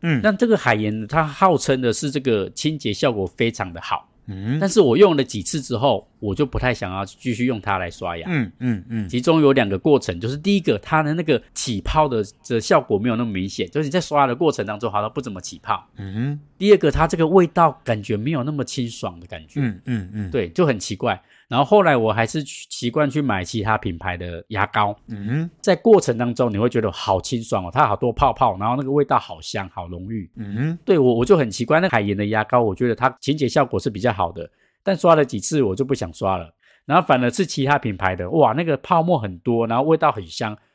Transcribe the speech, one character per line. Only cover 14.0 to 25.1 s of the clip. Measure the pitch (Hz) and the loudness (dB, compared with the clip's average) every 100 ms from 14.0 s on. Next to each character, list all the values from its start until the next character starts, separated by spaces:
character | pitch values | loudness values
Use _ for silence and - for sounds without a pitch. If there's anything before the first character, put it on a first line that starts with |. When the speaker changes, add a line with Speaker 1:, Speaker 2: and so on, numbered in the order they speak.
| - 147 | 0 2
Speaker 2:
牙 | 131 | 2
的 | |
过 | 123 160 | 2 0
程 | 131 104 | 0 -4
当 | 104 | -6
中 | 113 | -4
好 | 104 | -2
像 | 110 | -4
不 | 143 | -6
怎 | 120 | -10
么 | 92 | -12
起 | - 85 | -14 -14
泡。 | - 101 - - | -6 -6 -6 -14
Speaker 1:
嗯 | 98 | -8
哼。 | 104 135 147 - _ | -6 -4 -6 -12 _
Speaker 2:
第 | 196 | 4
二 | 202 | 6
个， | 151 | 4
它 | 147 160 | 2 0
这 | 170 | 2
个 | 160 | 4
味 | 185 170 | 4 4
道 | - 160 - | 4 2 2
感 | - 107 | -4 -4
觉 | 101 104 | -2 -4
没 | 123 | -2
有 | 156 | -4
那 | 131 | -4
么 | 147 | -4
清 | 120 - 120 | -6 -4 -6
爽 | - 104 87 | -6 -10 -10
的 | 87 | -14
感 | 85 78 | -16 -10
觉。 | 147 | -4
Speaker 1:
嗯， | 127 92 | -4 -4
嗯， | - 117 92 | -6 -6 -4
嗯。 | 107 95 | -8 -4
Speaker 2:
对， | 127 87 | -4 -2
就 | 82 160 | 0 2
很 | 107 | 0
奇 | - 101 | -4 -4
怪。 | 120 92 _ _ _ | -2 -4 _ _ _
然 | 123 | 0
后 | 139 | 4
后 | 208 | 4
来 | 175 131 | 6 4
我 | 110 | 2
还 | 107 113 | 0 -2
是 | 160 | -4
去， | 139 - - | -8 -12 -14
习 | - 120 | -8 -4
惯 | 151 147 | 0 0
去 | 147 | 0
买 | 139 95 | -2 -2
其 | 90 113 | -4 -4
他 | 104 107 | -2 -2
品 | 98 85 | -2 -6
牌 | 95 90 | -6 -8
的 | 87 85 - | -8 -12 -8
牙 | 104 104 | -4 0
膏。 | 110 104 104 | 0 0 -2
Speaker 1:
嗯 | - | -12